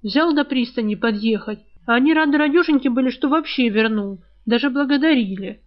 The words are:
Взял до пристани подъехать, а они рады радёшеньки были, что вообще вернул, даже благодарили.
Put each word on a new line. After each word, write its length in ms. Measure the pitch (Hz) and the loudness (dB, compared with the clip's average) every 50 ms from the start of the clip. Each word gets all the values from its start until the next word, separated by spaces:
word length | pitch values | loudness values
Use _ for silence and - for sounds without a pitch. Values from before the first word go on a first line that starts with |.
Взял 320 | - 208 185 285 320 349 302 | -10 -2 -2 0 0 2 2
до 100 | 294 285 | 0 0
пристани 500 | 285 277 254 240 240 - - 226 214 208 | 0 -2 -4 -4 -4 -4 -6 -4 -4 -4
подъехать, 640 | 202 - 233 214 208 208 226 220 208 - - 214 208 - - - - - | -2 -2 -2 -2 -2 -2 -2 -2 -2 -4 -10 -12 -12 -14 -20 -20 -16 -4
а 80 | - 233 | 0 0
они 180 | 240 262 302 | 2 4 4
рады 240 | 320 311 311 285 285 | 4 2 2 2 2
радёшеньки 520 | 294 302 302 277 349 339 - 311 269 240 269 | 2 2 2 2 2 2 2 2 2 2 0
были, 220 | 240 247 254 262 | 0 0 0 -2
что 180 | - - - 277 | -2 -2 -2 0
вообще 400 | 277 320 311 - - - 247 233 | 0 0 -2 -4 -2 -2 0 0
вернул, 520 | 196 220 220 226 220 214 202 196 196 185 - _ _ _ _ | 2 2 0 2 0 -2 -4 -6 -10 -12 -18 _ _ _ _
даже 260 | 226 233 240 254 285 | -2 0 0 0 0
благодарили. 920 | 247 285 285 262 285 277 277 320 311 254 226 190 190 185 196 190 214 - _ | 0 -2 0 0 0 2 2 2 2 2 0 -2 -4 -8 -10 -12 -14 -16 _